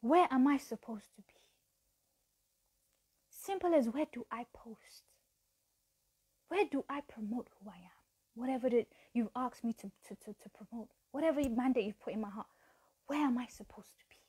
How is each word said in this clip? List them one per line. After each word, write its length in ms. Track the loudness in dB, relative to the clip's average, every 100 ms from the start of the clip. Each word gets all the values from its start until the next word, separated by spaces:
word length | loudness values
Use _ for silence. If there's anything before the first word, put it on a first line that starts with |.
Where 280 | 6 6 6
am 160 | 6 4
I 120 | 4
supposed 560 | 0 -12 -10 -14 -14 _
to 60 |
be? 120 | -20 _ _ _ _ _ _ _ _ _ _ _ _ _ _ _ _ _ _ _ _
Simple 440 | -16 -6 -2 4
as, 140 | 4 4
where 180 | 0 -4
do 140 | -4 -10
I 160 | -10 -10
post? 500 | -16 -18 -18 -20 -20 _ _ _ _ _ _ _ _ _ _ _ _ _ _ _
Where 160 | 0 2
do 140 | 0 -4
I 120 | -8
promote 480 | -10 -10 -6 -6 -8 _
who 120 | -20
I 60 | -20
am? 220 | -20 _ _ _ _
Whatever 360 | -8 -4 0 2
that 160 | 2 0 _ _
you've 180 | -4 -2
asked 300 | -2 -6 -4
me 80 | -6
to, 160 | -6 -10 -16 -18
to, 60 |
to, 180 | -18 -16
to 160 | -16 -18
promote, 380 | -20 -16 -14 -14 _ _
whatever 300 | 0 2 2 2
mandate 360 | 2 2 2
you've 160 | 0 -4
put 120 | -8
in 80 | -6
my 100 | -6
heart, 160 | -8 -14 _ _ _ _ _ _
where 140 | 0
am 180 | 2 2
I 80 | -4
supposed 520 | -12 -18 -18 -20 -20
to 60 | _
be? 80 | -20